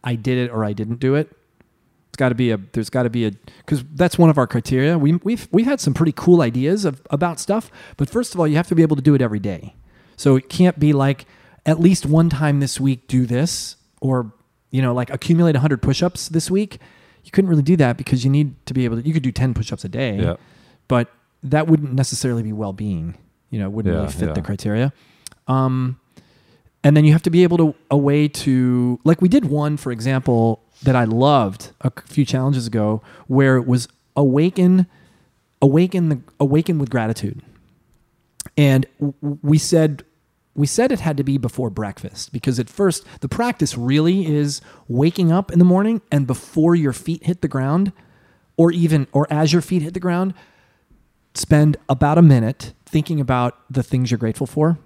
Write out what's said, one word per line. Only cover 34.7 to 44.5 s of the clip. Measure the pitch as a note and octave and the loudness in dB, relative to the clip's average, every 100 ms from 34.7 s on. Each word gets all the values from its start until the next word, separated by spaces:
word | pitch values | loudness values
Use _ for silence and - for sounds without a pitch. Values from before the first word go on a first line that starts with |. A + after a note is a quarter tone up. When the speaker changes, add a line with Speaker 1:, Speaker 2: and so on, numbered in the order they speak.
| F#3 F3+ _ _ _ _ _ _ _ | 4 2 _ _ _ _ _ _ _
Speaker 1:
awaken | C#3 D3 F3+ F#3 E3 | 2 4 0 0 -2
the, | C3+ - _ | -2 -6 _
awaken | C#3+ D#3 D#3+ D#3+ | 0 0 0 -2
with | C3+ | -2
gratitude. | B2+ A2 A2+ G2+ - - _ _ _ _ _ _ _ _ _ - - | -2 -2 -4 -6 -10 -20 _ _ _ _ _ _ _ _ _ -8 2
And | C#3+ C3 C3+ _ | 4 4 0 _
w-, | C#3+ - | -6 -4
w-, | D3 C#3+ | -8 -4
we | C#3+ D#3 | 2 2
said, | - E3 D#3 C#3 - _ _ _ _ - | 4 2 2 -2 -16 _ _ _ _ -4
we | C#3+ | -2
said | - B3+ | 0 0
it | B3 | 0
had | D#3+ C#3+ | -4 -2
to | |
be | C3+ C#3 | -2 -2
before | A#2+ - A#2+ | -2 -6 -6
breakfast, | G2+ G#2+ - - - - | -6 -8 -10 -16 -14 -12
because | B2+ - A#2+ | -6 -4 -4
at | A#2 | -6
first | - G3 D#3+ - - | -2 -2 -2 -10 -12
the | C3+ | -10
practice | - A#3+ A#3 C#3+ B2 | -4 -4 -2 -4 -2
really | A#2+ D3 D#3+ F#3+ E3 | -2 0 2 0 -2
is | D3 D3 | -2 -2